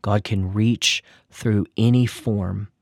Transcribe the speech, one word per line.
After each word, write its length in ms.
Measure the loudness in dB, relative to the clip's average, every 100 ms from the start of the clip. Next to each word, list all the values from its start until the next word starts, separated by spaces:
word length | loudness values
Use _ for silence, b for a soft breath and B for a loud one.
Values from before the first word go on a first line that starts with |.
God 220 | 0 0
can 300 | 0 -2 -2
reach 500 | 0 0 2 0 -2 b b b
through 340 | -6 -2 0 -2 0
any 300 | 4 4 2
form 640 | -2 -4 -2 -2 -6 -10 _